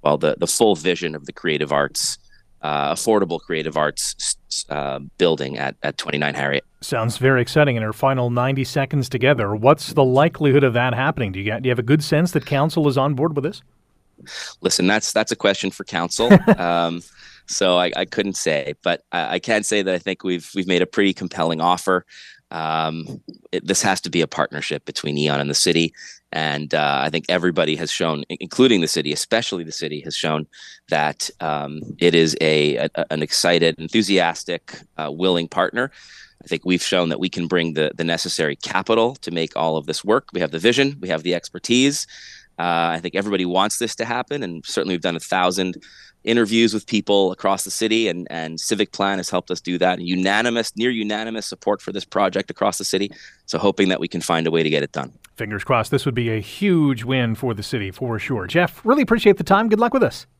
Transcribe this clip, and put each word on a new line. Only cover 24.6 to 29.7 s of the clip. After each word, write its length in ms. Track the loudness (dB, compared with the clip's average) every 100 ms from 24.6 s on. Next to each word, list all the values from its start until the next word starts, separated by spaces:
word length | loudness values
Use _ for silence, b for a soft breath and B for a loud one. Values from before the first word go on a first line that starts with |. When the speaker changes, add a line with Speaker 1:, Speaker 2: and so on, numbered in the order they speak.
| -6 -8 -8
Speaker 1:
between 320 | -8 -4 -2
Aeon 240 | 0 0
and 80 | 0
the 60 | 0
city. 380 | 2 2 0 B B B _
And, 420 | -6 -4 -4 -2
uh, 280 | 0 0 0 -2
I 40 |
think 160 | -4 -2
everybody 480 | 0 2 2 0 -2
has 160 | -4
shown, 320 | -2 -2 -2 -6
i-, 60 | -10
including 400 | -6 2 4 4
the 80 | 2
city, 240 | -2 -2
especially 540 | -4 -2 -2 -2 -6
the 80 | -8